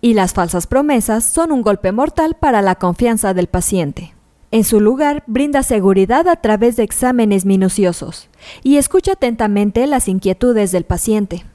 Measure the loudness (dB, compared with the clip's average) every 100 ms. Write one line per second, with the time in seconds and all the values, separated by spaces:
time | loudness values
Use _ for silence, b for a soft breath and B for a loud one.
0 | 2 2 0 0 -2 -2 -2 -2 0 0
1 | 0 -2 0 0 0 0 0 0 -2 -2
2 | -2 0 -2 0 0 2 2 0 -2 0
3 | 0 0 -2 -2 -2 -2 -2 -2 -4 -6
4 | -16 -20 _ _ _ 0 2 4 2 2
5 | 0 -2 -4 -4 0 0 0 0 2 2
6 | 2 2 2 0 0 2 0 0 -2 0
7 | -2 2 2 2 2 2 2 2 0 -2
8 | -10 -14 -20 B B B 0 2 2 0
9 | 0 -2 -2 0 0 2 0 0 0 0
10 | 0 -2 -2 0 0 2 0 -2 -2 -4
11 | 0 -2 -2 -8 -14